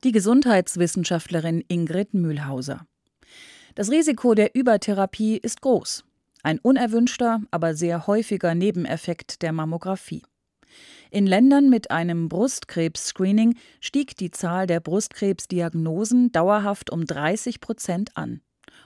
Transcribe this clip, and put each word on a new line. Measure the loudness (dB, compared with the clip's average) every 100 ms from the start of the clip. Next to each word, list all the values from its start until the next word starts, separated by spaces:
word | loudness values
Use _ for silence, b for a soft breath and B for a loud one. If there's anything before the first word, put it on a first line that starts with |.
Die | 2
Gesundheitswissenschaftlerin | 2 4 4 4 2 2 -2 -2 0 -2 -4 -4 -4 -2 -4 -2
Ingrid | -4 -2 -2 -2
Mühlhauser. | -2 -2 -4 -6 -8 -8 -12 -16 _ _ _ B B B B B
Das | -6 0
Risiko | 2 2 2 4
der | 4 4
Übertherapie | 2 2 2 2 0 -2 0 -2 -2
ist | -4 -4
groß. | 0 0 0 -10 -14 _ _ _
Ein | -4 0
unerwünschter, | 2 2 2 2 0 2 -2 -2 -4
aber | -2 -2
sehr | -2 -2 -2 0
häufiger | 0 0 -2 0
Nebeneffekt | 0 0 0 -4 -6 -6 -8 -10 -8
der | -4
Mammographie. | -4 -4 -6 -6 -8 -8 -14 -14 _ _ _ B B B B B
In | 0 2
Ländern | 6 6 8 6
mit | 4 2
einem | -2 -2 -2 -2
Brustkrebs-Screening | 0 0 -2 -8 -4 -4 -4 -10 -2 0 4 4 2 B B
stieg | -6 -4 -4 -8
die | -10
Zahl | -6 -4 -2 0
der | -2
Brustkrebsdiagnosen | 0 -4 -4 -4 -2 -2 -4 -4 -2 -2 -2 -2 0 2 4
dauerhaft | 2 2 2 0 -4 -6
um | -6 -4
dreißig | -2 -2 -2 -6 -8
Prozent | -10 -8 -6 -4 -6 -8
an. | -10 -12 _ _ b b